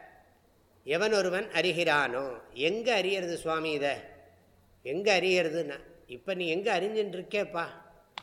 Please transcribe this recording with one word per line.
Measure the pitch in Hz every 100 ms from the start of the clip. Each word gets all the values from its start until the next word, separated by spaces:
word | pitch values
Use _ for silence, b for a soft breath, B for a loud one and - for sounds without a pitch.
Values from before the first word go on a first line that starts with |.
| - - - _ _ _ _ _
எவன் | 131 160 214
ஒருவன் | 208 185 185 214
அறிகிறானோ. | 170 175 160 165 147 135 120 139 113 -
எங்க | - 151 214 233 214
அறியறது | 185 196 175 165
சுவாமி | 160 160 160
இதை? | 151 143 123 - - - - _ _ _ _
எங்க | 123 160 202 185
அறியறதுன்னா, | 185 185 165 165 147 139 - - -
இப்ப | 123 -
நீ | 185 175
எங்க | 165 208 240
அறிஞ்சுட்டு |
இருக்கேப்பா? | 202 220 202 175 180 208 196 170 165 - - - _ -